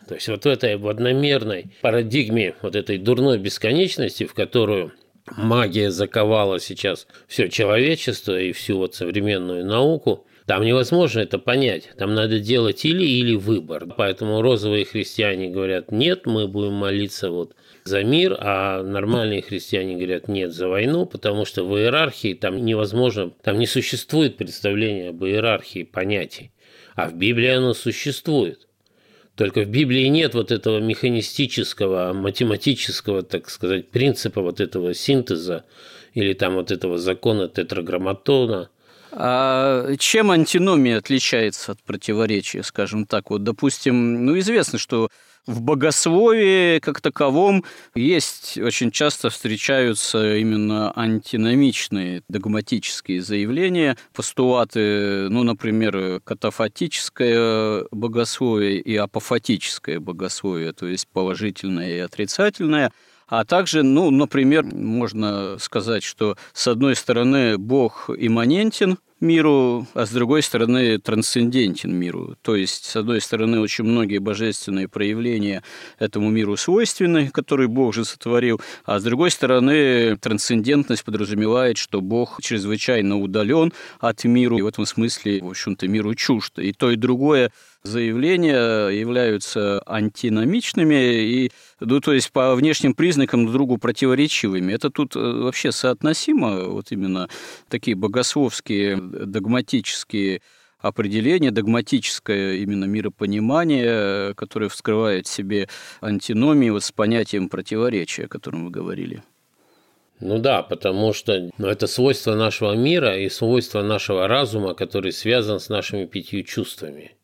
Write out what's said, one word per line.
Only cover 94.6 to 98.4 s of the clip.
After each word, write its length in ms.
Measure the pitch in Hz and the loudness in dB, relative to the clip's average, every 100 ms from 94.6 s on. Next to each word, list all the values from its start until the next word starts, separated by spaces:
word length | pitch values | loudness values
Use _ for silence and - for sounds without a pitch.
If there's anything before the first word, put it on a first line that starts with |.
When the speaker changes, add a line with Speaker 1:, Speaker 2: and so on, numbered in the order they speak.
| 92 | 0
Speaker 2:
Это 160 | 110 143 | -2 -2
тут, 260 | - 139 123 | -2 -2 -2
э, 40 | |
вообще 520 | 120 120 123 - 135 | -4 -2 -2 -2 -2
соотносимо, 920 | - 127 120 156 160 - 302 120 95 92 | 0 -2 0 0 0 0 2 2 -2 -4
вот 260 | 101 104 | -6 -6
именно 380 | 101 98 92 90 - - - _ | -4 -2 -2 -4 -10 -18 -20 _
такие 260 | 120 - 98 | -4 -2 0
богословские, 1000 | 104 120 120 151 | 0 0 0 2